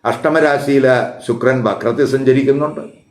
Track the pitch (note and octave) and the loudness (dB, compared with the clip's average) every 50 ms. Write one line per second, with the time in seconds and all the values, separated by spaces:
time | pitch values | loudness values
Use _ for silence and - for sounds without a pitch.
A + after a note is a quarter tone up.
0 | - A#2 - - - D#3 D#3 D#3+ D3+ D3 C#3+ C3+ - C#3 C#3 C#3 C3 B2+ B2+ A#2+ | -2 -4 -4 -2 -2 0 2 2 2 2 0 0 0 2 2 4 4 4 2 2
1 | G#2 - - - - - A#2 A2+ A2+ B2+ C3 C3 A2+ G#2+ G2 - - A2+ A#2 B2+ | 0 -4 -8 -12 -6 -6 -4 0 0 0 0 2 0 -2 -4 -2 -4 -4 0 0
2 | C#3 - C3 C3+ C3+ C3 B2+ C#3 C3+ C#3 C#3 C#3+ D3+ D3+ D3+ - - - - _ | 0 0 0 0 2 2 2 2 2 0 0 0 -2 -4 -6 -10 -14 -16 -20 _
3 | _ _ | _ _